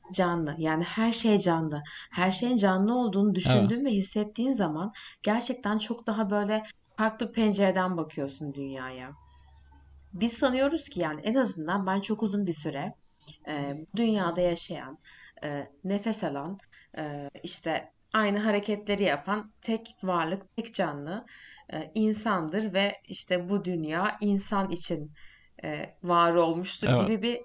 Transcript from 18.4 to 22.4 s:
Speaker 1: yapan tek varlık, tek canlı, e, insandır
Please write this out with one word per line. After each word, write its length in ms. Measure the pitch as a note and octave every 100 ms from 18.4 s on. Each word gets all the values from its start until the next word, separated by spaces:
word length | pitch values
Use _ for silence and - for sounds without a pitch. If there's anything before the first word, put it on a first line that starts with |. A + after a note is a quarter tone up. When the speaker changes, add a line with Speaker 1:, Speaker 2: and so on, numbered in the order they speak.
| G#3+ G3+ G#3+ G#3 G#3 G3
Speaker 1:
yapan 500 | F#3 C#3+ - G#3+ G#3+ _
tek 340 | - A3+ A3+ -
varlık, 540 | F#3 F3 D#3+ G3 - -
tek 180 | A3
canlı, 520 | - E3 C#3+ D3 G#3 - - - - -
e, 200 | D#3 D#3
insandır 800 | A3 A3 G#3+ A3+ F#3